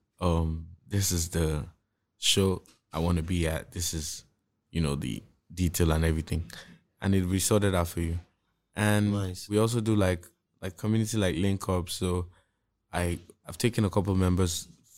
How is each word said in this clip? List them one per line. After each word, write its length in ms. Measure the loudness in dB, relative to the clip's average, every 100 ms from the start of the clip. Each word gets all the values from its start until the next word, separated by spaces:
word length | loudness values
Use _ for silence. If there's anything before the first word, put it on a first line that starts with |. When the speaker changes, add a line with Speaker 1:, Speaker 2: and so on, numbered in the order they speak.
| _ -2
Speaker 1:
um, 480 | 2 2 2 -2 -8 -18 -4
this 240 | -2 0
is 180 | 0 -2
the 360 | -2 0 -2 -6 -12 _ _ _ _
show 440 | 0 4 4 2 -6 _ _
I 60 | 0
wanna 240 | 2 2
be 240 | 0 0 0
at. 240 | -2 -6
This 220 | -6 -4
is, 300 | -4 -6 -10 -16 _ _ _ _
you 120 | -2
know, 140 | 0 -2
the 280 | -4 -8 -12 _ -12
detail 380 | -2 0 2 2
and 140 | 2 2
everything. 440 | 0 -2 -4 -4 -12 -20 -20 _ _
And 120 | 0 0
it 60 |
will 80 | 2
be 80 | 0
sorted 340 | 2 2 2 2
out 120 | 0
for 120 | -2
you. 180 | -4 -4 -8 _ _ _ _ -2
And 380 | 2 2 2
Speaker 2:
Nice. 360 | 0 -4 -8 -2
Speaker 1:
we 80 | 0
also 220 | 2 0
do, 140 | 2 2
like, 300 | 2 0 -6 _ _ _
like, 160 | -12 -6
community, 400 | 0 0 0 0
like, 180 | 0 0
link 320 | 0 0 -2
up. 200 | -2 -2
So 380 | -4 -2 -2 -4 -12 _ _ _ _ _
I, 260 | -4 -2 -4 -10 -20 -16
I've 100 | -2
taken 260 | 0 2 2
a 40 |
couple 260 | 2 2 2
members 520 | 4 4 2 -2 -8 -18 _